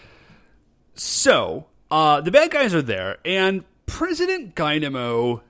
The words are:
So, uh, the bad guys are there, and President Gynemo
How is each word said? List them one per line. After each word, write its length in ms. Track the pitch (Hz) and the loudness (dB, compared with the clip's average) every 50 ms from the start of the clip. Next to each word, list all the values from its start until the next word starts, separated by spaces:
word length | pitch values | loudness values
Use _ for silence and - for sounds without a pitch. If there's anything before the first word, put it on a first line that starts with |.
| - - - - _ - - _ _ _ _ _ _ _ _ _ _ _ _ | -20 -20 -20 -20 _ -20 -20 _ _ _ _ _ _ _ _ _ _ _ _
So, 720 | - - - - - - 269 202 135 104 82 80 135 - - _ _ _ _ | -10 -8 -4 -2 2 4 4 4 4 2 -2 -4 -8 -10 -14 _ _ _ _
uh, 300 | - 156 156 151 147 143 | 0 2 4 4 4 2
the 100 | 147 175 | 2 4
bad 200 | 196 285 320 330 | 4 4 4 4
guys 240 | 320 294 269 220 175 | 2 0 0 2 0
are 80 | 160 | 0
there, 340 | 139 117 104 92 92 95 98 - - | 0 -2 -4 -4 -4 -6 -8 -6 -6
and 400 | 165 185 190 190 190 196 190 160 _ _ _ _ | -4 -2 0 0 0 -2 -4 -6 _ _ _ _
President 680 | - - - 320 370 339 311 359 359 381 359 269 180 - | -12 -8 -6 -4 -4 -2 -2 -2 -2 -2 -4 -8 -10 -8
Gynemo 840 | - 165 151 147 156 151 139 135 127 120 120 117 117 120 123 120 113 - _ | -4 -2 -2 -2 -2 -2 -4 -4 -6 -4 -2 0 0 0 0 -2 -4 -8 _